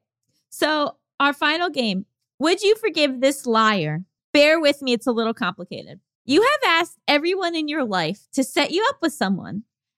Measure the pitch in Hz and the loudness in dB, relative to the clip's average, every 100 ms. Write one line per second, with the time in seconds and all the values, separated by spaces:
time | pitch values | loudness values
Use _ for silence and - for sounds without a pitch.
0 | _ _ _ _ _ - 311 202 190 - | _ _ _ _ _ -2 0 0 -2 -6
1 | _ - 277 277 302 320 349 285 226 190 | _ -2 0 2 -2 0 -2 -2 -2 -4
2 | 208 _ _ - 302 392 403 440 440 320 | -8 _ _ -2 0 2 2 2 0 0
3 | 294 262 269 277 247 220 220 202 151 156 | 0 2 0 0 0 2 2 2 -2 -4
4 | 185 _ _ 302 294 330 294 285 262 240 | -8 _ _ 4 6 4 2 0 -2 -2
5 | 269 226 226 220 185 - 180 123 82 175 | 0 -2 -2 -4 -6 -6 -12 -14 -16 -20
6 | _ _ - 302 494 587 427 330 349 - | _ _ 0 2 4 2 2 0 0 -4
7 | - 294 339 381 349 330 302 302 240 185 | 0 0 0 -2 -2 -2 -4 -4 -2 -2
8 | 156 202 _ - 262 349 269 330 453 571 | -2 -6 _ -4 -2 -2 -2 0 -2 0
9 | 330 - 196 196 85 190 - _ _ | -4 -2 -2 -2 -6 -12 -14 _ _